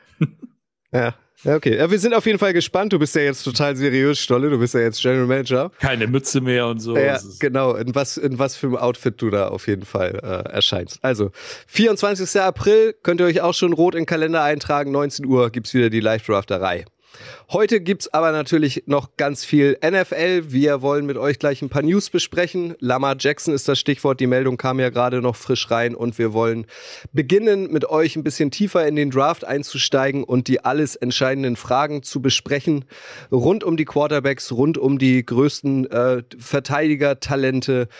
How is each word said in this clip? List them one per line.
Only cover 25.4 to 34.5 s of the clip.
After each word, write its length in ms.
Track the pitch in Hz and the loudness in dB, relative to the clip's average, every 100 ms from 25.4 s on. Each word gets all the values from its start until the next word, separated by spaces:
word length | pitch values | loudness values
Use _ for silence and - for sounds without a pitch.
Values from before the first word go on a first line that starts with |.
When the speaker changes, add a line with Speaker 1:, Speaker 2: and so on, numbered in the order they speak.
| - 127 - | -2 -2 0
Speaker 1:
rein. 240 | 117 120 | 0 0
Und 240 | 117 120 113 | -2 -6 -2
wir 160 | 113 | -2
wollen 320 | 110 117 113 110 - - - - | 0 0 -2 -8 -18 -20 -18 -6
beginnen, 600 | 139 135 196 220 196 185 | -4 2 2 4 0 0
mit 140 | 151 131 | -2 0
euch 280 | 156 160 160 | 0 0 -2
ein 80 | |
bisschen 260 | 147 - 147 | -6 -2 -2
tiefer 380 | - 208 180 151 | 0 0 2 2
in 80 | 151 | 0
den 160 | 143 | 0
Draft 340 | 131 147 170 - | 2 0 0 -4
einzusteigen 760 | 143 - 131 - 135 135 139 | -6 -6 -4 0 2 2 -2
und 240 | - 127 127 | 0 0 2
die 180 | 127 127 | 0 2
alles 300 | 147 147 - | 0 -2 -2
entscheidenden 600 | 127 - 131 135 131 117 | -4 0 0 0 -2 -4
Fragen 460 | - 127 151 147 | -2 0 0 -4
zu 180 | - 139 | -8 -2
besprechen. 640 | 131 - - 143 175 147 131 - - - - | 0 0 -2 -2 0 -2 -4 -20 -20 -16 -2
Rund 320 | 127 143 208 | 0 2 2
um 140 | 180 165 | 0 -2
die 80 | 151 | 0
Quarterbacks, 680 | 143 147 147 135 131 - | 0 0 0 0 -4 -6